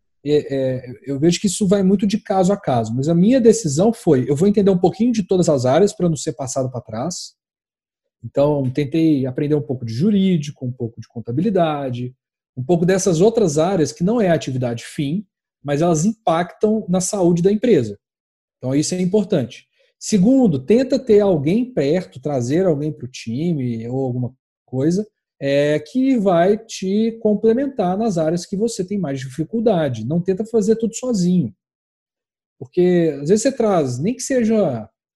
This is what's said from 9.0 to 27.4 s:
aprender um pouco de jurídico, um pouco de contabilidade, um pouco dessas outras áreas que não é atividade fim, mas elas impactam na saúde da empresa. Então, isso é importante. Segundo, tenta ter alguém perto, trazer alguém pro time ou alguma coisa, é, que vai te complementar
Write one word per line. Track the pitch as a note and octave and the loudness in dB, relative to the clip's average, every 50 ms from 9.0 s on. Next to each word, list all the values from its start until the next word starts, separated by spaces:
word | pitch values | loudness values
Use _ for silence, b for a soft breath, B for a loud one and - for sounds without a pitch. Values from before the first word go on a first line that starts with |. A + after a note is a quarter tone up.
| D#3+ D#3+ D3+ C3+ C3 | 2 2 2 2 0
aprender | C3 C3 - D3+ C#3+ D3+ | -4 -4 -4 -2 0 0
um | D3 | -2
pouco | D3 - C3 B2+ B2 | -2 -4 -8 -8 -6
de | A2+ A2+ | -8 -4
jurídico, | A#2 E3 A3 G#3 G3 F#3+ F#3+ F3+ D#3+ C#3+ D3 - - C3 | -2 0 2 2 2 2 2 0 0 -2 -6 -10 -8 -8
um | B2 B2 | -8 -8
pouco | - A#2+ A2 - - | -6 -8 -10 -10 -12
de | A2 _ | -20 _
contabilidade, | - A#2+ A2 - A#2+ D3 F3+ A#3 F#3 F3+ E3+ D#3 D3+ C#3+ C#3 C3 A#2+ A#2+ B2 B2 B2+ _ _ _ _ _ _ _ - | -14 -14 -10 -6 -4 -2 -2 0 0 0 0 0 -2 -4 -6 -6 -6 -6 -8 -10 -12 _ _ _ _ _ _ _ -12
um | C3 B2 | -10 -2
pouco | C3 F3+ E3 F3 | 0 0 0 2
dessas | E3+ F#3+ F#3+ - G3 E3+ D#3 | 2 0 0 2 0 2 4
outras | F#3 A3+ A3 B3 G#3+ E3 C#3 D#3 | 2 2 4 2 0 0 2 0
áreas | D#3 F3+ G3+ F3 D3 C3 - | 0 0 0 0 -2 -2 -2
que | - E3+ | -2 -2
não | G3 A#3 B3 | 0 0 2
é | - C#3 | 2 2
atividade | D#3+ C#3 - D3 C3 B2+ B2+ A#2+ A#2 A#2 - | 2 0 0 -4 -4 -4 -4 -4 -6 -6 -10
fim, | - - - D3 C#3 D#3+ G#3+ - _ _ _ _ _ _ _ - | -14 -8 -6 -6 -4 -4 -6 -8 _ _ _ _ _ _ _ -6
mas | C#3+ C#3+ C#3+ E3 | -4 -2 0 2
elas | F3 E3 D3+ D#3+ | 2 2 2 2
impactam | G#3+ A3+ _ - F3+ E3 E3 F3 F3+ - - - G#3+ G#3+ A3 - - | 0 -2 _ 0 0 0 0 -2 -4 -4 -2 0 0 0 0 -2 -2
na | F3 F#3 F3+ | -2 -2 -2
saúde | - - G3+ F3 E3+ F3 E3+ E3+ | -2 -2 2 2 2 4 4 4
da | G3 G#3 | 2 2
empresa. | G#3+ - B3+ G#3 D3 A#2 G#2 G#2 - _ _ _ _ _ _ _ _ _ _ _ | 2 4 4 4 4 2 -2 -6 -12 _ _ _ _ _ _ _ _ _ _ _
Então, | _ - B2+ C3+ | _ -6 -2 0
isso | C#3+ D3+ - F#3 | 0 0 -2 -2
é | F3+ F#3 | -2 -2
importante. | F3+ F#3 G#3+ G3+ - G3 D3+ A#2+ A2 - - _ _ _ _ _ _ _ _ | 0 0 0 0 2 0 -2 -2 -4 -8 -16 _ _ _ _ _ _ _ _
Segundo, | - - G#3+ G3 F3 A#3 C4+ C4+ B3 G#3+ D3 B2+ | -6 -2 2 2 4 4 4 6 4 4 2 0
tenta | C3 - G#3 B3 C4+ C4 C#4+ B3+ | 0 2 2 2 4 2 -2 -2
ter | - - G#3+ G#3 | 2 4 4 4
alguém | G#3 G3 F3+ D3+ C3 D3+ F#3+ A#3 B3+ - | 6 4 2 0 0 0 0 0 -2 -2
perto, | - - C#3 C#3 D#3+ F#3 F3+ - - C3 | -2 -2 0 0 0 -2 -2 -6 -16 -12
trazer | - D3+ C#3+ C3 A#2+ A#2+ C#3+ E3+ F#3+ | -8 -4 -4 -2 -2 0 0 0 2
alguém | F3+ D#3 C#3 D3+ D#3 | 2 0 0 -2 -6
pro | D3 - - | -6 -8 -14
time | B2 - - - A2+ A2+ C3 D#3+ F3+ E3+ C#3+ B2+ B2 A#2 A2+ A2+ A#2 | -16 -14 -14 -10 -8 -6 -4 -2 -2 -2 -2 -4 -4 -6 -6 -8 -6
ou | B2+ C3 C3+ | -6 -4 -4
alguma | B2+ A#2+ B2+ B2 A#2 - _ _ _ _ _ _ | -4 -4 -4 -6 -6 -8 _ _ _ _ _ _
coisa, | - - C3 C#3 D#3+ F3 G3 G#3+ - _ _ _ _ _ - C#3+ | -8 -6 -2 0 0 0 0 -4 -6 _ _ _ _ _ -8 -4
é, | C#3 C#3 C#3+ D3 D3 D3+ D3+ | 0 0 2 2 2 0 -2
que | D3+ - - B3+ C4 C4+ C4 A#3+ | -4 -4 -2 -2 0 2 2 2
vai | F#3+ G3 F3 E3 E3+ G3 A3 G#3+ | 2 2 2 4 4 2 2 0
te | - - - - F#3+ F#3 G3 G#3+ A3+ A3+ A3 - - | -4 -12 -12 -8 -4 -2 0 0 0 0 -2 -2 -2
complementar | G#3+ G#3 G3+ | 0 0 2